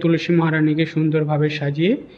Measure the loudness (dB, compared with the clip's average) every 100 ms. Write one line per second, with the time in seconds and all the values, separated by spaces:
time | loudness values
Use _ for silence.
0 | 2 0 2 2 2 2 2 0 -2 0
1 | 0 0 0 0 0 -2 -4 0 0 0
2 | -6